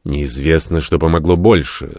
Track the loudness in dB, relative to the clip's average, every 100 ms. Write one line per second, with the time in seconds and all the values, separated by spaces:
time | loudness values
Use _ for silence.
0 | -6 -4 -4 -2 2 2 0 -4 -2 0
1 | 2 2 2 2 4 2 0 -8 -14